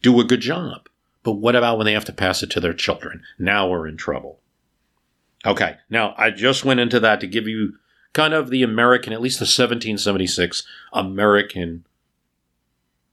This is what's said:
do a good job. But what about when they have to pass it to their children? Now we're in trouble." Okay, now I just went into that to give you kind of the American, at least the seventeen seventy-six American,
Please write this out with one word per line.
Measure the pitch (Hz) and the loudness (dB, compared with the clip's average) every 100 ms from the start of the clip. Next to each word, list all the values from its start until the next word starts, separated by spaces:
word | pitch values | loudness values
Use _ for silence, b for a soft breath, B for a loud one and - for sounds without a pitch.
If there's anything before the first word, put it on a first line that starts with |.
do | 123 123 | 4 6
a | - | 4
good | 123 | 0
job. | 113 170 156 90 _ _ _ _ | 0 -6 -8 -12 _ _ _ _
But | 117 | -6
what | 104 113 123 | 0 2 4
about | 117 113 | 2 0
when | 107 | 0
they | |
have | 107 - | -2 -4
to | |
pass | - 92 90 | -2 0 0
it | 95 | -4
to | 90 | -2
their | 85 | -4
children? | 85 - - - - B B | -4 -4 -4 -6 -16 B B
Now | 92 101 95 | -2 0 0
we're | 87 78 | -2 -6
in | 80 | -10
trouble." | - 69 - - _ _ _ _ _ _ _ _ _ _ 110 | -6 -6 -8 -20 _ _ _ _ _ _ _ _ _ _ -2
Okay, | 101 87 - _ | 0 0 -4 _
now | 113 104 - | -2 -2 0
I | 110 | 0
just | 98 120 135 135 | 2 0 0 0
went | 127 | 2
into | 120 120 | 2 2
that | 113 104 | 4 2
to | 95 | 0
give | 110 107 | -6 -4
you | 110 104 b b b b | -4 -4 b b b b
kind | - 156 | 0 0
of | 156 127 | 0 -2
the | 131 | 0
American, | 120 110 120 123 113 | 0 2 4 4 2
at | 110 | -4
least | 127 131 | -4 -2
the | 104 | -2
seventeen | - 120 117 113 104 | 2 2 0 -4 -4
seventy-six | 104 98 92 - 90 - B B B | -2 0 0 -2 -2 -4 B B B
American, | - 95 95 104 101 101 92 85 85 _ _ _ _ _ _ _ _ _ _ _ _ _ | -6 -4 0 4 4 2 -4 -8 -8 _ _ _ _ _ _ _ _ _ _ _ _ _